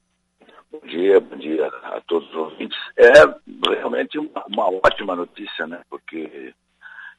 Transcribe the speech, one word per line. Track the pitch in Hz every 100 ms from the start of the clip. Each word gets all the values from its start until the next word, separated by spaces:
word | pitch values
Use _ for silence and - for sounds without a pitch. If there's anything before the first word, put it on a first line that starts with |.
| _ _ _ _ - - _
Bom | 151 80
dia, | 78 95 95
bom | 80 69
dia | 73 78 73
a | - - 52
todos | - 82 78
os | 80
ouvintes. | 78 78 - - - -
É | 120 143 151 - - - - -
realmente | - 123 135 151
uma, | - - 101
uma | 104 101
ótima | 95 - - 101 90
notícia, | 87 - 101 - 80
né? | 82 -
Porque | 71 - 80 78 73 64 - _ _ - - -